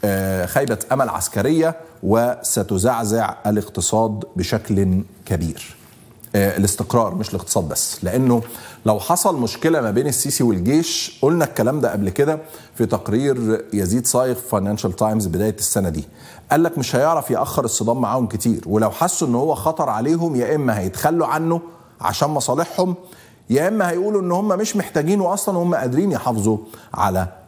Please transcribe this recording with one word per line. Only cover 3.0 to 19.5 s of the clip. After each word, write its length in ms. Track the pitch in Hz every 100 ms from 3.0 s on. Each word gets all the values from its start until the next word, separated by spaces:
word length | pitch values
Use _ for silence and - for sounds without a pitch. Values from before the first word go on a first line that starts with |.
| 110 113 104 - 104
الاقتصاد 800 | 107 101 - 90 110 113 104 - -
بشكل 680 | 90 113 - 98 98 92 98 - -
كبير. 500 | 90 82 - - - - - - - -
آه، 220 | 104 101 92
الاستقرار 580 | 101 - 101 120 110
مش 160 | 90 107
الاقتصاد 380 | 95 - - 80
بس، 360 | - - -
لأنه 380 | 90 120 131 120 113 - - - 113
لو 140 | 104
حصل 400 | - 170 202 160
مشكلة 400 | 117 - 160 165
ما 100 | 113
بين 160 | 104 147
السيسي 380 | - 143 -
والجيش، 760 | 123 95 92 147 165 - - -
قلنا 220 | 139 170
الكلام 360 | 147 - 117 151
ده 120 | 127
قبل 180 | 101 98
كده 280 | 92 143 156 156 - -
في 120 | - 113
تقرير 800 | 107 - 107 139 131 110 110 -
يزيد 340 | 101 95 117 120
صايغ 280 | 123 127
في 140 | 120 -
فاينانشال 440 | 107 98 107 101
تايمز 340 | 90 107 110 98
بداية 300 | 85 107 101
السنة 300 | - 110 95
دي، 160 | 78 73 - - - -
قال 120 | 151
لك 160 | 165 156
مش 180 | 127 147
هيعرف 340 | 147 165 -
يأخر 340 | 110 - -
الصدام 360 | 117 - 110 123
معاهم 260 | 113 123 117
كتير، 380 | 107 120 107 82
ولو 240 | 107 107
حسوا 380 | - 170 - 156
إن 60 |
هو 200 | 120 151